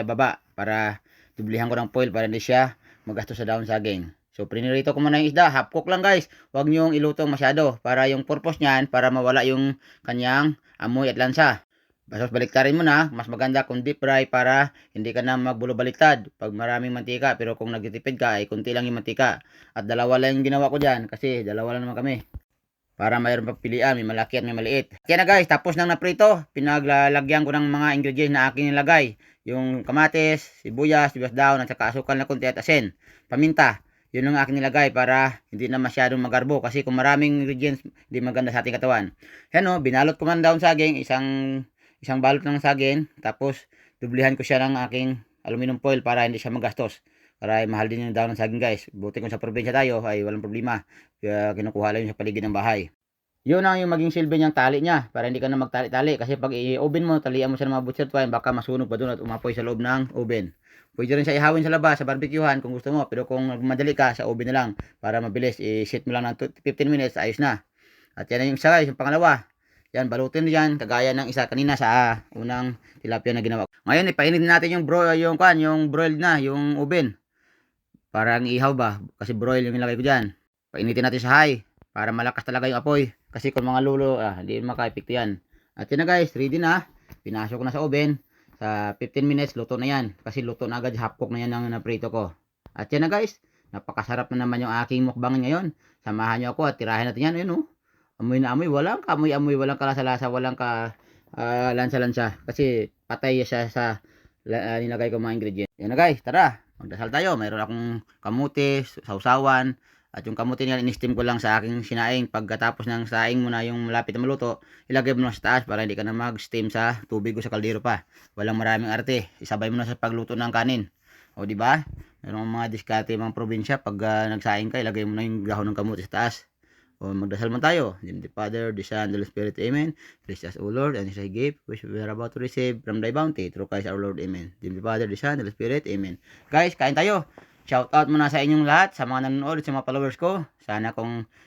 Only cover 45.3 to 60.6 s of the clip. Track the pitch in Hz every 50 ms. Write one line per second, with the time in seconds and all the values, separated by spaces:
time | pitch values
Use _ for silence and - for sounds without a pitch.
45.3 | _ _ - - 117 120 127 131 127 120 - 139 135 127 - 120 120 123 117 120
46.3 | 117 110 - 123 123 123 123 113 - - - - - - _ _ _ _ _ _
47.3 | _ _ 107 104 110 110 110 107 110 107 110 110 113 117 120 117 107 113 113 113
48.3 | 110 110 110 110 113 120 127 117 107 98 - - - 98 101 104 - 117 110 110
49.3 | 113 - - 117 107 120 110 123 123 135 135 127 120 110 113 110 107 104 101 104
50.3 | 107 107 104 104 107 117 113 123 117 101 - _ _ - _ _ _ _ - 104
51.3 | 104 104 104 107 101 104 104 107 - 104 104 104 104 113 113 107 107 - 104 107
52.3 | 101 110 104 107 101 101 104 117 110 101 87 80 - _ _ _ _ _ _ _
53.3 | _ _ _ 127 165 185 196 190 185 185 180 175 170 160 165 165 - 175 160 147
54.3 | 165 156 156 156 151 139 127 131 143 143 156 175 175 143 120 - - 120 117 123
55.3 | 127 123 127 135 135 131 131 120 - 123 127 107 123 127 143 156 143 - 117 127
56.3 | 139 135 135 135 123 120 123 127 131 123 147 151 143 170 170 165 156 151 - 131
57.3 | 127 135 131 131 135 - 139 135 135 131 127 123 - - 143 135 - 139 131 120
58.3 | 117 113 - 131 123 120 110 - 127 131 127 101 117 110 131 127 120 - - 117
59.3 | 113 113 - 123 110 120 113 120 120 110 120 123 131 131 131 123 - 120 120 110
60.3 | 120 110 92 85 - _